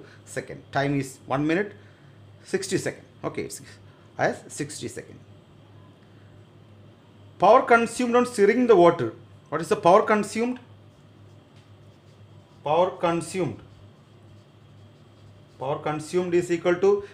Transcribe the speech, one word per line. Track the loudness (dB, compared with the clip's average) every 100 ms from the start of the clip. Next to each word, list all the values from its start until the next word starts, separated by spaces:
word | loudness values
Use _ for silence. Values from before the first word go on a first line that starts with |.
| -14 -20 -14
second. | -12 -12 -16 -8
Time | -4 -2 -4
is | -6 -12 -8
one | -4 -2
minute, | -2 -4 -12 -20 -20 -20 -20 -20 -20
sixty | -8 -8 -4 -6
second. | -6 -10 -18 -14
Okay, | -12 -10
it's | -12 -14 -20 -20 -20 -20 -20 -6
as | -6 -6 -14
sixty | -12 -12 -10 -14
seconds. | -14 -18 -20 -20 -20 _ -20 -20 -20 -20 -20 -20 -20 -20 -20 -20 -20 -20 -20 -20 -20 _ -20 -18 0
Power | 6 6
consumed | 6 4 2 -4 0 2
on | 2
stirring | 2 2 4 6
the | 6
water. | 6 4 -4 -8 -20 -20 -10
What | -8
is | -4
the | 0
power | 4 4
consumed? | 4 0 -2 -4 -6 -6 -14 -20 -20 _ -20 -20 -20 -20 -20 -20 -20 -20 -20 -20 -20 -20 -20 -20 -20 -14
Power | -2 0 0
consumed. | 0 -2 -2 -6 -6 -6 -6 -18 -20 -20 -20 -20 -20 -20 -20 -20 -20 -20 -20 -20 -20 -20 -20 -20 -20 -20 -12
Power | -8 -6
consumed | -6 -8 -4 -4 0
is | -2 -2
equal | -2 -2 0
to | 2 0 -4